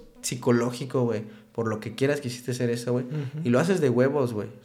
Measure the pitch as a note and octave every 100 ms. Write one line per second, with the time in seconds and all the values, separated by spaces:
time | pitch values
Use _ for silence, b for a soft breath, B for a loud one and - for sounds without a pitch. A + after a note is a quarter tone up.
0 | - - - C3 B2 A#2+ A#2+ B2 C3 C3
1 | A#2+ G#2 - B B - A2 G#2+ A2+ -
2 | C#3 C#3+ A#2+ - - B2 A#2+ A#2 B2+ B2
3 | B2 D3+ C3 D3+ C#3 B2 E3+ F#3 C3+ A#2+
4 | C3+ D3 A#2+ G#2 - -